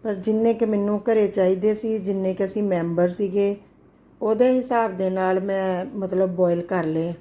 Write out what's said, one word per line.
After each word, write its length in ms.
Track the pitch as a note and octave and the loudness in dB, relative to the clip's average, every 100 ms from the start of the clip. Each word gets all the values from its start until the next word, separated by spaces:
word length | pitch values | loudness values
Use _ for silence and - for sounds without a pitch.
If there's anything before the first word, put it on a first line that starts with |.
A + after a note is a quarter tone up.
ਪਰ 120 | A3+ G3 | -6 -4
ਜਿੰਨੇ 380 | F#3+ G#3+ A3+ | -2 2 2
ਕਿ 120 | A3+ A3+ | 2 0
ਮੈਨੂੰ 320 | G#3 G3+ G#3 | 0 0 -2
ਘਰੇ 240 | G#3 A3 G3+ | 0 2 2
ਚਾਹੀਦੇ 460 | G3+ F#3 F#3 G#3+ G#3+ | 2 2 2 0 0
ਸੀ, 220 | A3 A3 | -2 -4
ਜਿੰਨੇ 340 | F#3 G3 F#3+ | -2 -2 -2
ਕਿ 120 | F#3 G3 | -2 -2
ਅਸੀਂ 180 | G#3+ | -2
ਮੈਂਬਰ 460 | G#3 F3+ E3+ E3+ F3 | 0 0 0 2 0
ਸੀਗੇ, 460 | F3+ G3+ G3 G3+ G3+ - _ _ _ _ _ | 2 -2 0 0 -2 -10 _ _ _ _ _
ਉਹਦੇ 300 | G#3+ A3 B3 | -2 2 4
ਹਿਸਾਬ 460 | B3+ B3+ A#3+ A3+ F#3 | 2 2 0 0 0
ਦੇ 120 | F#3+ | -2
ਨਾਲ 280 | F#3+ F#3 F#3 | 0 2 0
ਮੈਂ 440 | G3 G3 F#3+ F3+ F#3+ G#3+ | 0 -2 0 -2 -4 -6
ਮਤਲਬ 400 | F#3+ F#3 F#3+ F3 | -4 0 0 2
ਬੋਇਲ 260 | F3+ F3 | 2 2
ਕਰ 220 | F3 F#3 D#3+ | 0 -2 0
ਲਏ। 280 | D#3+ E3+ E3+ | -2 -2 -6